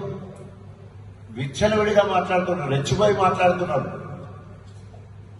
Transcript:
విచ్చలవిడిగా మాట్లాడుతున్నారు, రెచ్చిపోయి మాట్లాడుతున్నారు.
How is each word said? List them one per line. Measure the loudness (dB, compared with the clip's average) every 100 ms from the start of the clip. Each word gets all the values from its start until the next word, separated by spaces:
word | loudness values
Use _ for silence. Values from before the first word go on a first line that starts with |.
| -6 -10 -12 -16 -18 -18 -20 -20 -20 -18 -20 -18 -14 -8
విచ్చలవిడిగా | -6 0 2 4 4 6
మాట్లాడుతున్నారు, | 6 4 2 2 0 -2 0
రెచ్చిపోయి | -2 0 2 4
మాట్లాడుతున్నారు. | 4 2 4 4 2 0 -2 -2 -8 -12 -14 -14 -18 -18 -20 -20 -20 -20 -20 -20 -20 -20